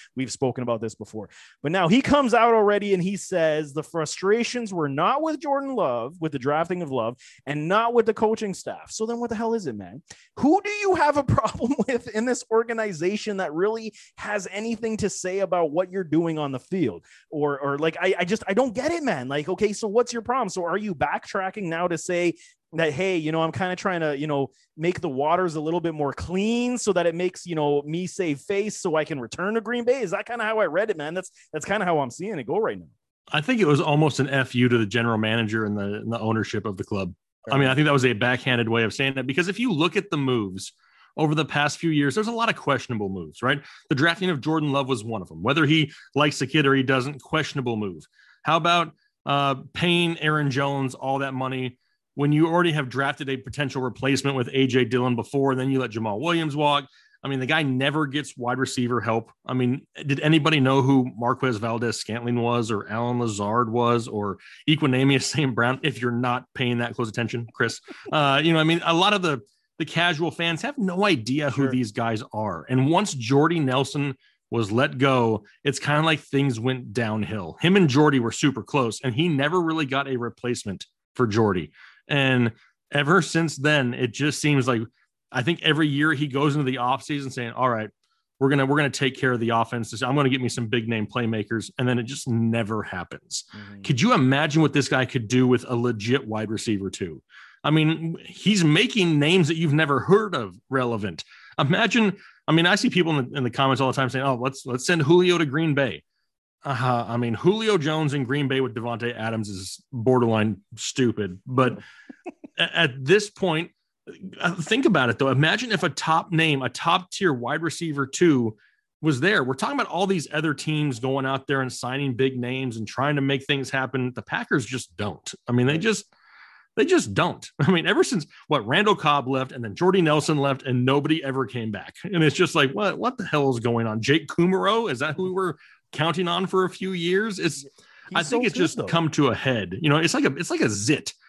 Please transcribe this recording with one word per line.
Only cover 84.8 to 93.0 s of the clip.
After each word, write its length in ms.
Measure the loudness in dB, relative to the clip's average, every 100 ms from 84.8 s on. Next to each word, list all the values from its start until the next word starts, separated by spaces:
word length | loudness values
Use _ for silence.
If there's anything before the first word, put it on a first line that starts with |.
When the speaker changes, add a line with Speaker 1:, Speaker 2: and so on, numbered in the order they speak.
| -2 _ _ _ _
Speaker 2:
I 100 | -4
think 200 | -2 -2
every 240 | -2 -2 0
year 260 | 0 0
he 140 | -2 -2
goes 280 | 0 0 0
into 140 | -2
the 80 | -2
offseason 540 | -2 -2 -4 -8 -8
saying, 200 | -8 -8
"All 140 | -2 -2
right, 200 | -2 -4 -12 _ _ _ -2
we're 100 | 2
gonna, 160 | 2 2
we're 120 | 2
gonna 120 | 0
take 260 | 0 -2 0
care 140 | 0
of 60 | 0
the 80 | 0
offense. 520 | 0 0 -4 -8 -6
I'm 140 | -2 2
gonna 140 | 2
get 100 | 0
me 80 | -2
some 200 | -4 -2
big 200 | -2 -2
name 200 | -2 -4
playmakers." 640 | -4 -2 -2 -2 -4 -4 -4
And 120 | 0
then 100 | 0
it 40 |
just 240 | -2 -6 -2
never 540 | 0 2 0 -2 -4
happens. 600 | -6 -10